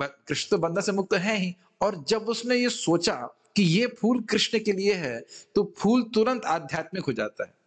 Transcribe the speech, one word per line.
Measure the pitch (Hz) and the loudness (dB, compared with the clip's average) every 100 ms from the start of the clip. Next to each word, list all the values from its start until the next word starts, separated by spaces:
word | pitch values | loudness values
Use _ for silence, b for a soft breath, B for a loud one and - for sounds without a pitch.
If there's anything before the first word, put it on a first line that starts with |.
कृष्ण | 139 - - 143 - | -8 -8 -8 -6 -2
तो | 196 | 0
बंधन | 170 185 | 0 -2
से | 208 | -2
मुक्त | 196 190 | -2 0
है | 190 196 214 | 0 0 -2
ही, | 180 - b - | -2 -6 b -4
और | 196 180 131 | -2 -2 -2
जब | 220 | -2
उसने | 214 226 233 247 | -2 -4 0 2
ये | 247 | 2
सोचा | - - 170 214 139 120 - _ - | 0 2 2 2 -2 -6 -14 _ 2
कि | |
ये | 175 180 247 | 4 4 2
फूल | - 214 247 | 0 0 0
कृष्ण | - 214 - 220 | 0 0 0 0
के | 220 | 0
लिए | 190 202 | 0 0
है, | 185 139 117 - B B | 0 -2 -6 -10 B B
तो | 202 196 - | -2 -2 0
फूल | 202 247 | 2 2
तुरंत | 226 214 233 247 | 2 2 2 0
आध्यात्मिक | - 160 143 160 156 190 | -2 -4 -4 -8 -6 -6
हो | 143 | -4
जाता | 113 107 - | -2 -4 -6
है। | 104 _ | -10 _